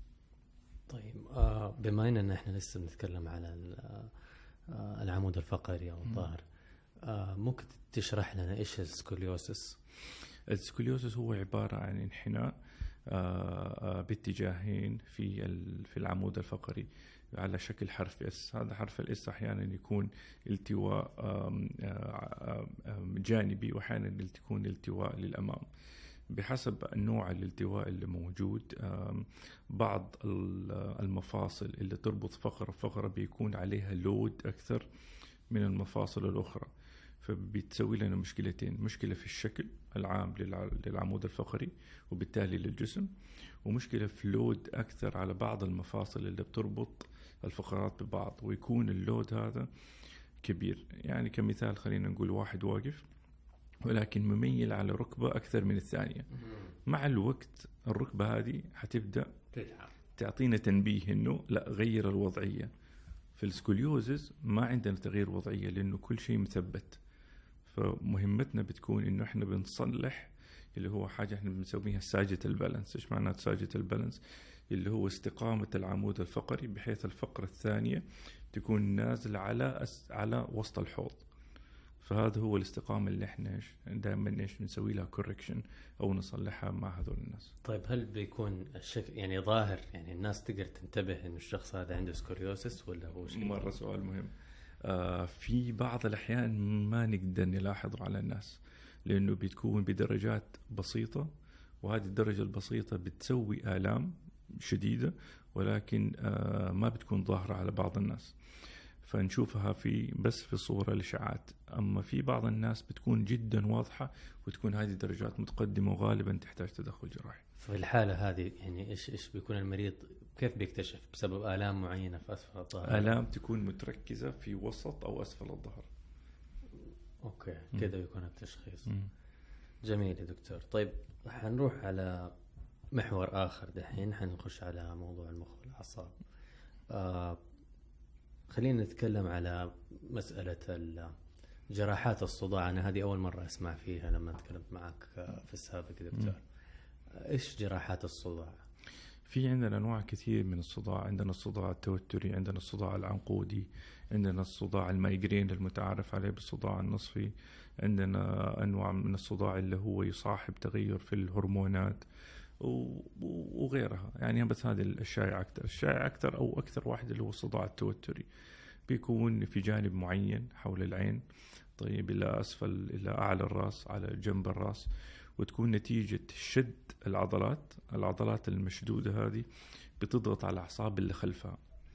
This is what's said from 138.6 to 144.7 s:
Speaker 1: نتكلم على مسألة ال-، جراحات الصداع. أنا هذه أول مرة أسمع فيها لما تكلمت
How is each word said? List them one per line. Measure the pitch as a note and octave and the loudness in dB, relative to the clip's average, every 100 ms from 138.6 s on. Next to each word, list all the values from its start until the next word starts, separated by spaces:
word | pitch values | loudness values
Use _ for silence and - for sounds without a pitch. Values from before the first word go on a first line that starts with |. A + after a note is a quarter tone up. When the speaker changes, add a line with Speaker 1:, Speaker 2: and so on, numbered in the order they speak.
| B2+ A#2+ | 4 4
Speaker 1:
نتكلم | G#2 - A2+ G#2 F2+ | 2 0 2 4 2
على | F2 F2 F2 F2 - - - - | 0 0 0 -2 -6 -16 -16 -8
مسألة | A#2+ - G#2 F2+ E2+ - | -6 -6 -6 -6 -6 -6
ال-، | F2 E2 E2 D#2+ D#2+ - - - - - | -6 -6 -8 -10 -12 -18 -20 -20 -16 -4
جراحات | G2+ G2+ G2 A#2+ G#2 | 2 4 4 4 2
الصداع. | F2+ - F#2+ F#2+ F2+ | 0 -2 0 2 4
أنا | F#2 F#2+ | 4 2
هذه | F#2+ | 2
أول | G2+ F#2+ | 2 2
مرة | F#2 F2 | 0 -2
أسمع | E2 - F2 | -6 -6 -6
فيها | E2 F#2+ E2+ E2+ | -4 -6 -2 2
لما | E2+ E2+ | 2 2
تكلمت | D#2+ - F2 E2 | -6 -8 -12 -10